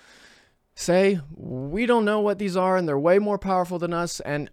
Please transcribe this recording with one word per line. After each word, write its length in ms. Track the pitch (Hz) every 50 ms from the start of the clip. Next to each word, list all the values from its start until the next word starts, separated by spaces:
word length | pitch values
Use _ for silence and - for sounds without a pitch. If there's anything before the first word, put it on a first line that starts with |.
| _ _ - - - - - _ _ _ _ _ _ _ _
say, 460 | - - 175 175 185 196 196 202 165 139 151 165
"We 500 | - - - 127 127 139 143 170 220 247
don't 200 | 226 240 226 208
know 160 | 208 214 214
what 180 | 208 208 196 202
these 180 | 208 190 175
are, 200 | 185 185 185 185
and 100 | 185 175
they're 120 | 156 139 143
way 200 | 151 170 185 202
more 200 | 208 208 202 196
powerful 400 | - 190 185 180 175 175 180 165
than 120 | 175 170
us," 280 | 170 170 175 170 - -
and 280 | - - 147 147 143 -